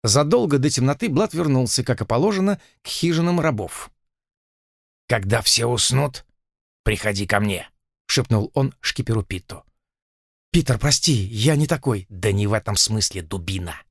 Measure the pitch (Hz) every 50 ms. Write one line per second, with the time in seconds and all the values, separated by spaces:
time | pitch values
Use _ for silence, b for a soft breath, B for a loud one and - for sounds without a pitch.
0 | - 113 101 139 147 147 214 247 226 170 143 135 127 147 - - 123 135 143 -
1 | 233 233 - 165 220 - - 165 175 151 135 127 131 123 - - - - 123 -
2 | 107 - 113 120 160 214 - 95 92 101 101 b b b b b _ - - -
3 | 160 170 165 160 170 175 175 175 160 160 131 104 95 - - - - - _ _
4 | _ _ _ _ _ _ _ _ _ _ _ _ _ _ _ _ _ _ _ _
5 | _ - 120 110 95 98 110 117 101 - - - 117 120 123 113 - - 127 135
6 | 143 143 - - - _ _ _ _ _ _ _ _ _ _ _ _ 110 107 -
7 | - 107 101 98 101 87 107 101 104 104 95 87 - - _ _ _ _ _ _
8 | _ - - 139 - - 117 104 107 - _ 143 135 - - _ - - - -
9 | - - 113 110 95 _ 101 90 - _ - - _ _ _ _ _ _ _ _
10 | _ _ _ _ _ _ _ _ _ _ - 165 160 - 123 110 123 147 139 -
11 | - 170 143 110 95 98 113 104 113 156 156 147 156 151 170 156 - 139 110 98
12 | 92 _ 101 87 87 107 95 101 104 101 107 110 - - 101 95 - - 110 110
13 | 101 - - 95 82 78 101 95 82 87 98 95 90 87 85 - - _